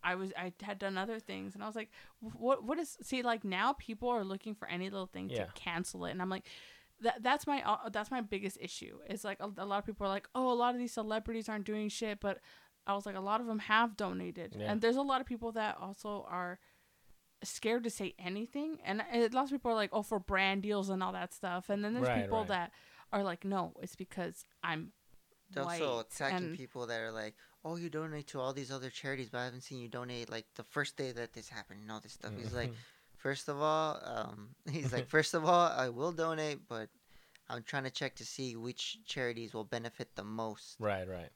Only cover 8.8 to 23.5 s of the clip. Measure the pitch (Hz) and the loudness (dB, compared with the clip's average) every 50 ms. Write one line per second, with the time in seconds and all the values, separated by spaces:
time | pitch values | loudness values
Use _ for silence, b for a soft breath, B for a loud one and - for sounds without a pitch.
8.8 | - - - - 196 - 196 190 - 208 196 - - 214 190 185 185 202 196 202 | -10 -10 -12 -14 -10 -8 -8 -6 -4 -4 -4 -4 -6 -8 -6 -6 -4 0 0 0
9.8 | 202 - 208 - 202 196 190 196 - - _ 254 254 254 247 240 240 240 247 247 | 0 -2 -4 -2 0 0 0 0 -2 -4 _ 2 4 4 6 6 6 4 4 2
10.8 | 247 233 - - 214 214 214 220 220 - 226 226 220 - 214 214 196 - 214 214 | 0 -2 -2 -2 -2 0 0 -2 0 -2 -4 -2 -2 -2 -4 -4 -2 -2 -2 0
11.8 | 214 208 202 - 233 214 208 208 - 202 190 - B B B B B B B _ | 0 -2 0 0 -2 -2 -2 0 0 0 0 -2 B B B B B B B _
12.8 | _ - 196 202 202 208 196 190 190 196 208 220 247 233 220 214 208 - 214 220 | _ 0 0 0 0 -4 -4 -2 0 2 2 2 2 2 -2 -2 4 6 8 8
13.8 | 233 233 208 - 214 185 185 185 185 175 170 180 170 - - 208 208 208 208 220 | 8 6 4 0 0 0 0 -2 -4 -4 -6 -6 -8 -8 -4 -2 0 2 2 4
14.8 | 214 233 240 262 277 277 269 262 262 - 247 226 233 233 220 226 214 208 - - | 6 6 6 6 4 4 4 2 2 0 -4 -4 -4 -2 -2 0 0 0 0 -2
15.8 | - 190 196 - - 214 208 202 - - - 180 180 175 180 - b b b b | -6 -10 -10 -8 -6 -4 -4 -4 -4 -4 -4 -2 -2 -4 -6 -8 b b b b
16.8 | b b b b b b b - _ _ _ _ - - - - - 220 226 247 | b b b b b b b -20 _ _ _ _ -10 -8 -8 -2 2 2 2 4
17.8 | 233 233 214 - 202 185 - - 190 180 185 208 226 233 - 285 294 311 320 - | 2 0 -2 -2 -4 -4 -4 -6 -6 -4 -2 -2 -4 -4 -4 -4 -2 -2 -4 -4
18.8 | - - 190 214 226 - 240 233 233 220 233 262 277 277 269 277 - 247 226 220 | -2 -2 0 0 0 2 4 4 4 6 6 4 2 2 0 0 2 4 4 4
19.8 | 208 190 - 214 208 - 226 202 185 - 196 190 190 190 196 196 190 208 208 202 | 4 4 2 0 2 2 0 0 2 4 4 6 6 6 4 4 4 2 2 2
20.8 | 190 196 196 190 190 185 190 185 180 180 - - - 185 180 180 185 - 202 202 | 4 2 2 2 2 0 0 -2 -4 -4 -6 -4 -2 0 0 0 0 0 0 2
21.8 | 208 208 226 247 254 - - - 202 196 226 220 214 190 202 180 170 - B B | 2 2 2 2 4 4 4 4 4 4 2 2 2 2 2 0 0 -2 B B
22.8 | B B B B B B - 208 202 190 170 175 - 196 | B B B B B B 0 2 2 2 0 -2 -2 0